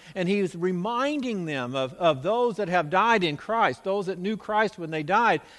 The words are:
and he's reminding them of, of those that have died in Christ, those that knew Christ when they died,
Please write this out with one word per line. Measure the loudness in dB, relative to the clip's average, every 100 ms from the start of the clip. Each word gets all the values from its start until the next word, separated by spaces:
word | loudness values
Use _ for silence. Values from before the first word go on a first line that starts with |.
| -10
and | -4 0
he's | 2 0
reminding | -2 -2 -2 -2 -2 -2 -2 -2 -4 -4
them | -4 -2
of, | -2 -4
of | 2 2 2
those | 0 0 0 -2
that | 0
have | 0 2
died | 2 4 4
in | 2 -2
Christ, | -4 0 2 0
those | -2 -2
that | -2 -4
knew | -4 -4
Christ | -2 0 0 -2
when | -6
they | -4
died, | 0 2 4 2 -2